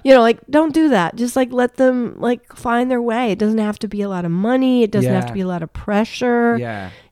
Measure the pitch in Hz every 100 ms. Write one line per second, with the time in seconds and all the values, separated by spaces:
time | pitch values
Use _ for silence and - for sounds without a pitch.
0 | 262 262 226 233 - 285 320 302 311 226
1 | 165 - 240 269 262 247 247 - 262 254
2 | 240 - 233 240 - - 247 240 254 247
3 | 233 226 240 202 214 220 214 208 208 208
4 | 202 185 175 170 214 262 262 247 220 135
5 | 127 - 120 208 185 180 165 - - 208
6 | 220 - 247 240 233 233 - 214 185 -
7 | _